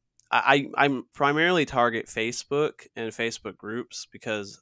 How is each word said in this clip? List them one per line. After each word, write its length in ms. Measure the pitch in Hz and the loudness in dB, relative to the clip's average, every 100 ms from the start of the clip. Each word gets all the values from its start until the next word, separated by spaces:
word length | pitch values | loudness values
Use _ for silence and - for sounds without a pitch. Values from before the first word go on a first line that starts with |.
| _ _ _ | _ _ _
I, 380 | 117 123 143 139 - | 2 4 4 2 2
I, 80 | 139 | 2
I'm 220 | 131 - | 0 -6
primarily 520 | - 143 147 170 180 - | 0 0 4 2 2 2
target 420 | 135 120 113 - | 2 2 0 -4
Facebook 800 | - 113 120 - 143 151 - - - | -4 -4 -6 -4 -2 -2 -4 -14 -8
and 160 | 113 | -8
Facebook 460 | - 117 113 107 90 | -4 -4 -4 -10 -12
groups 500 | 104 113 123 - - | -8 -8 -8 -12 -16
because 480 | - - 107 101 - | -12 -6 -6 -6 -14